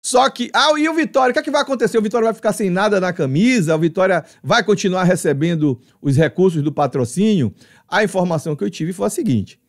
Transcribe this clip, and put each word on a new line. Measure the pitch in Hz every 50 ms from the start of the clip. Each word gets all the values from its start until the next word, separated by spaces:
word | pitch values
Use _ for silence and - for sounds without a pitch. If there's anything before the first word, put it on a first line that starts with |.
| _
Só | - - 247 254 269
que, | - - 240 - -
ah, | 220 262 302 302
e | 302 302
o | 320 320
Vitória? | 330 311 220 - 269 262 254
O | 240
que | 302
é | 311
que | 311
vai | 269 294
acontecer? | 277 - 269 226 233 208 -
O | 226
Vitória | 208 220 - 240 226
vai | 226 220
ficar | 226 - 214 202
sem | - 220 190
nada | 175 185 202 214 208 190
na | 180 180 175
camisa? | - 156 135 131 156 208 247 254 233 165 151 160
O | 156
Vitória | 165 165 160 185 185 190 185 165 - - - _ -
vai | 131 196 240 -
continuar | - 208 - - 190 180 185 180
recebendo | 175 185 165 - 165 143 139 151 170 170 160 151 147 127 - _ _ _ _
os | - 143 135
recursos | 131 160 147 - - 185 190 165 160
do | 139 156
patrocínio? | 139 - 147 139 - 139 123 117 - 170 202 220 214 185 127 104 - _ - _ _ _ _ _
A | - 196 220
informação | 190 - 185 180 180 165 151 - 170 151
que | 143 202
eu | 202
tive | - - 160 165 190
foi | 180 196
a | 214
seguinte | - - 311 208 131 107 92 - - _ _